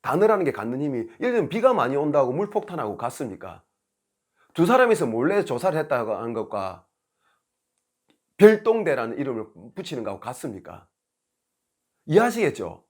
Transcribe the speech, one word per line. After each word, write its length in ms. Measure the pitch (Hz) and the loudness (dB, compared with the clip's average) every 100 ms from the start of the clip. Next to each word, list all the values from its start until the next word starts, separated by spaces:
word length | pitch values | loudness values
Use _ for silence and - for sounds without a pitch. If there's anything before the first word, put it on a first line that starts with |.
단어라는 460 | - 143 214 208 160 | 0 2 4 4 0
게 60 | |
갖는 280 | 101 107 127 | -2 -6 -4
힘이, 200 | 147 127 113 - | -4 -4 -6 -4
예를 140 | 247 | -2
들면 140 | 240 151 | 0 -2
비가 240 | 202 247 | 2 2
많이 220 | 226 123 139 | 2 0 0
온다고 360 | 151 143 127 | 0 2 2
물폭탄하고 640 | 135 202 202 - 175 113 101 | 0 -4 -4 -6 -8 -6 -6
같습니까? 680 | 120 - 131 95 95 82 _ _ _ _ _ _ _ _ _ | -8 -8 -10 -10 -16 -18 _ _ _ _ _ _ _ _ _
두 100 | - | 0
사람이서 400 | 170 254 247 214 | 4 6 6 4
몰래 400 | 147 113 139 202 | 0 0 0 0
조사를 340 | - 123 190 156 | -2 -2 -2 -2
했다고 360 | 151 131 110 | -2 -2 -2
하는 180 | 101 117 | -4 -6
것과 540 | 113 107 104 95 90 _ _ _ _ _ _ _ _ _ _ _ _ _ _ _ _ | -6 -6 -6 -8 -10 _ _ _ _ _ _ _ _ _ _ _ _ _ _ _ _
별동대라는 800 | 208 214 214 226 180 131 113 117 | 8 8 2 2 2 -2 -2 -4
이름을 300 | 135 117 104 - 104 | -6 -6 -8 -16 -18
붙이는 280 | - 180 143 | -14 -10 -8
거하고 180 | 107 98 | -8 -8
같습니까? 680 | - 123 143 98 - 85 _ _ _ _ _ _ _ _ _ _ _ _ - | -10 -10 -10 -12 -16 -20 _ _ _ _ _ _ _ _ _ _ _ _ 2
이해하시겠죠? 800 | 165 240 214 185 117 92 - _ | 2 4 0 -2 -2 -10 -12 _